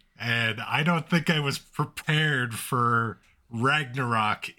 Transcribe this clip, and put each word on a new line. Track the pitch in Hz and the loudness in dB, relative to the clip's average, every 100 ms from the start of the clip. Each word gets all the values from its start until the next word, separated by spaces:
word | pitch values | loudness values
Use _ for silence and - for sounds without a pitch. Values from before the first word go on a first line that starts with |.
| _ - | _ -8
and | 113 117 113 107 | -2 0 0 -2
I | - 127 | -2 0
don't | 156 165 - | 2 0 0
think | 175 - | 0 2
I | 156 | 0
was | 139 131 | 0 -4
prepared | - - 151 - - 151 156 135 123 | -6 -6 -6 -4 -2 0 2 0 -2
for | 110 - 127 120 117 113 104 _ _ _ | -6 -4 0 2 2 0 -6 _ _ _
Ragnarok | 117 127 151 135 127 123 113 107 101 - | -2 0 0 -2 -4 0 2 2 0 -6